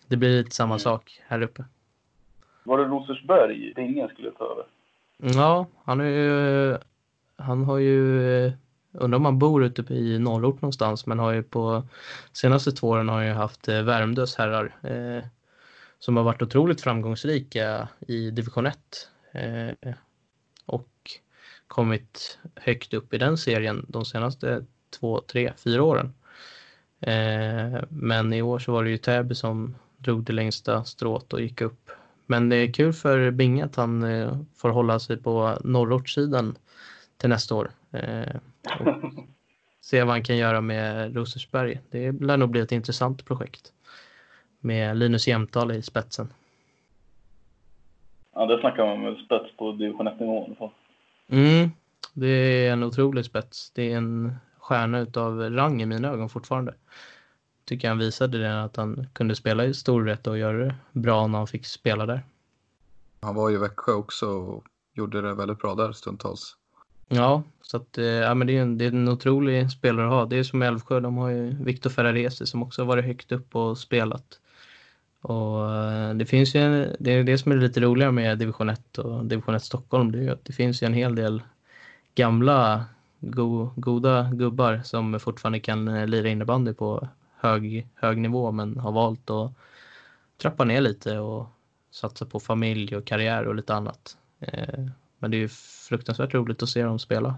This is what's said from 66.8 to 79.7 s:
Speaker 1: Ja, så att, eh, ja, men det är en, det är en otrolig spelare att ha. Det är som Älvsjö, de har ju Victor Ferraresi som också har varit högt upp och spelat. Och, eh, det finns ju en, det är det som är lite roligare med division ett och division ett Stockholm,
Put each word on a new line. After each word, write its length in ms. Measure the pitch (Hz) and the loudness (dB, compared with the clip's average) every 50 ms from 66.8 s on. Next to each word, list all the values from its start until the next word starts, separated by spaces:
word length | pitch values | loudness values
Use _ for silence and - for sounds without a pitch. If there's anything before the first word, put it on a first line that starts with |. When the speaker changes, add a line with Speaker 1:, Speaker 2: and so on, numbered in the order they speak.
| _ _ - - - - | _ _ -20 -16 -6 -2
Speaker 1:
Ja, 340 | 123 120 123 131 143 151 151 - _ _ | 2 4 4 4 4 2 0 -6 _ _
så 140 | - - - | -14 -10 -10
att, 220 | 120 - - - 117 | -10 -10 -8 -6 -4
eh, 60 | 117 | -2
ja, 300 | 117 117 117 113 113 120 | 0 0 2 2 2 2
men 120 | 123 127 | 2 2
det 120 | 127 131 131 | 2 2 2
är 40 | |
en, 160 | 127 120 117 113 | 2 2 0 0
det 60 | 120 | 0
är 40 | 123 | 0
en 200 | 120 123 123 123 | 2 2 2 2
otrolig 640 | 123 127 - 156 135 139 143 135 131 127 131 131 | 2 2 2 2 2 4 4 2 2 2 2 0
spelare 360 | 131 - - 123 117 113 113 | 0 0 2 2 2 2 2
att 60 | 117 | 2
ha. 120 | 131 127 117 | 2 2 2
Det 120 | 117 127 | 2 0
är 60 | 127 | 0
som 200 | 127 127 - 127 | 0 0 0 0
Älvsjö, 380 | 123 120 117 113 - - 131 127 | 2 2 0 -2 -2 -2 0 0
de 160 | 123 123 123 | 0 0 -2
har 120 | 123 127 123 | -2 -2 -2
ju 360 | 123 120 120 120 135 139 127 | -2 -2 -4 -4 -4 -4 -4
Victor 260 | 127 131 127 - 127 | -4 -2 -2 -2 -2
Ferraresi 560 | 127 - 117 117 113 120 120 127 127 - 123 | 0 2 2 4 4 2 0 -2 -4 -6 -8
som 160 | - - 120 | -6 -6 -6
också 200 | 120 123 - - | -6 -6 -6 -4
har 40 | 127 | 0
varit 180 | 123 127 123 123 | 0 2 2 0
högt 280 | 127 120 123 - - | 0 -4 -6 -6 -6
upp 240 | 131 127 131 _ - | -6 -6 -6 _ -4
och 220 | 117 117 113 113 123 | -2 -2 -2 -2 -4
spelat. 640 | - - 123 117 110 110 123 131 - _ - - _ _ _ - - - - - - _ _ _ _ _ _ _ | -4 0 0 2 2 0 -2 -6 -10 _ -20 -20 _ _ _ -20 -20 -20 -20 -20 -20 _ _ _ _ _ _ _
Och, 540 | - - 113 110 110 107 107 107 107 107 107 | -8 -4 -4 -2 -2 -2 -2 -2 -2 -2 -2
eh, 400 | 107 110 110 110 110 107 110 110 | -2 -2 -2 -2 -2 -2 -2 -2
det 120 | 110 117 | -2 0
finns 280 | - 131 131 135 135 - | 4 6 6 6 6 4
ju 60 | 147 | 4
en, 360 | 147 147 147 143 139 - - - | 4 4 4 2 2 0 -4 -2
det 140 | 139 123 | 0 2
är 120 | 127 127 123 | 4 4 6
det 140 | 131 131 135 | 4 4 4
som 140 | 131 147 | 4 4
är 40 | 139 | 4
lite 240 | 131 127 120 120 123 | 4 4 4 4 4
roligare 320 | 120 120 120 127 139 135 | 4 6 6 6 4 4
med 260 | 127 120 113 110 110 107 | 4 4 2 2 0 0
division 300 | 113 110 - - 110 107 | 0 -2 -2 -2 -2 -2
ett 300 | 110 - - _ - 113 | -2 -4 -6 _ -10 -8
och 260 | 113 117 117 120 117 | -8 -6 -6 -4 -4
division 300 | 113 113 113 - - 110 | -2 -2 -2 0 0 -2
ett 80 | 110 | -2
Stockholm, 500 | - - | -2 -4